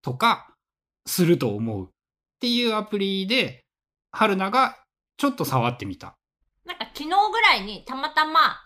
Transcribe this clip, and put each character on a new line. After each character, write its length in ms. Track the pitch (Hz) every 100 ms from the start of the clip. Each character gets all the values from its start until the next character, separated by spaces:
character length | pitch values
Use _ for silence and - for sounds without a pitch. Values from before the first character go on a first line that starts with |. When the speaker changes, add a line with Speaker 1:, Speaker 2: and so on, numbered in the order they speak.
Speaker 1:
と 140 | - 127
か 380 | 226 208 - _ _ _ _ _ -
す 200 | - 165
る 120 | 165
と 180 | 127 104
思 260 | 113 104
う 40 | 92
っ 40 | _ _ _ _ _
て 60 | 240
い 220 | 240 240
う 60 | 214
ア 80 |
プ 160 | 208 208
リ 260 | 196 190 190
で、 360 | 254 151 - _ _ _ _ _
春 220 | - 214 190
菜 160 | 190
が 260 | 247 247 - _ _ _ -
ち 80 |
ょ 40 | 285
っ 60 | -
と 100 | 156
触 240 | 127 117
っ 80 | 123
て 80 | 98
み 100 | 95
た。 220 | 90 - _ _ _ _ -
Speaker 2:
な 80 |
ん 40 | 349
か 60 | -
昨 100 | -
日 40 | 302
ぐ 340 | 381 415 440
ら 140 | 427 254
い 60 |
に 240 | 196 196 -
た 100 | 269
ま 140 | 302
た 160 | 302 311
ま、 340 | 320 294 -